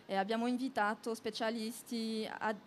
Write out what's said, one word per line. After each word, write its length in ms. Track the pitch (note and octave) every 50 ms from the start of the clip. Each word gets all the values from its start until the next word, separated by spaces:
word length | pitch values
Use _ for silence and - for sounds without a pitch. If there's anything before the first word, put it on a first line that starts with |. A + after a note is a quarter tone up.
| -
e 100 | - F#3+
abbiamo 320 | F#3+ G3 G3 A3+ A3+ A#3 B3
invitato 680 | B3 A#3+ C4 C4+ C4 A#3 G#3 G#3 A3 G#3+ - A#3+ A3+
specialisti 1120 | A3+ - A3+ G#3+ - B3 A3 A3+ A#3 A3 A3 A#3+ - - - B3 A3+ A3+ A3 A3 A3 A3 -
a, 240 | - - - G#3+ A3 G3 -